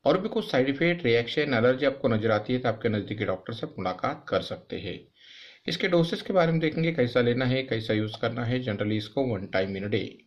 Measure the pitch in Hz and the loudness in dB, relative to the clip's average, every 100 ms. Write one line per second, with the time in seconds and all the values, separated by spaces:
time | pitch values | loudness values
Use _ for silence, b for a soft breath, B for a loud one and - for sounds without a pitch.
0 | 139 180 214 226 208 131 135 139 170 175 | 4 2 0 -4 0 2 2 2 0 2
1 | 120 117 120 - 147 120 120 131 139 - | 2 2 2 -2 0 4 4 4 0 2
2 | 123 110 110 107 - 127 123 110 117 104 | 0 2 2 2 2 0 0 0 0 0
3 | 95 104 98 92 - 113 - - 92 90 | -4 -4 -4 -4 -6 -8 -10 -6 -6 -2
4 | 123 156 - 95 - 90 - 92 90 78 | -4 -6 -2 -2 -2 -12 -10 -10 -8 -12
5 | - B B B B B - 165 190 175 | -16 B B B B B -6 -2 2 2
6 | 165 202 - 190 165 165 156 160 165 160 | 2 -2 0 2 4 2 0 0 -2 0
7 | 123 123 120 120 127 131 135 113 110 107 | 2 2 2 2 2 0 0 -4 0 0
8 | 107 - 120 113 117 127 127 101 104 107 | 0 -2 -4 -2 -2 -2 -2 -2 0 -2
9 | 104 - 131 101 95 95 95 98 101 107 | -2 -2 -2 -2 -2 -2 -2 -4 -2 -2
10 | 90 - | -2 -12